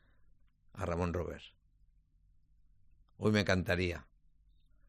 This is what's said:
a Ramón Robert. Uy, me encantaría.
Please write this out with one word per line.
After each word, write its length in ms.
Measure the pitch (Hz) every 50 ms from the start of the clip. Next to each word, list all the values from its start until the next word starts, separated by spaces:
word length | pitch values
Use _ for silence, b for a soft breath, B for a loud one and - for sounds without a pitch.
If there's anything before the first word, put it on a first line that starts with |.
| _ _ _ - - - - - - - _ _ _ - -
a 120 | - 92
Ramón 260 | 87 85 85 90 85
Robert. 300 | 82 87 80 80 73 - - - - _ _ _ _ _ - - _ _ _ _ _ _ _ _ _ - _ _ _ - - - - - - - - - - _ _ -
Uy, 140 | 101 110
me 80 | 107 104
encantaría. 680 | 98 - 95 92 82 - 90 87 92 87 82 76 - - _ _ _ - - _ _ - _ - - _ _ - _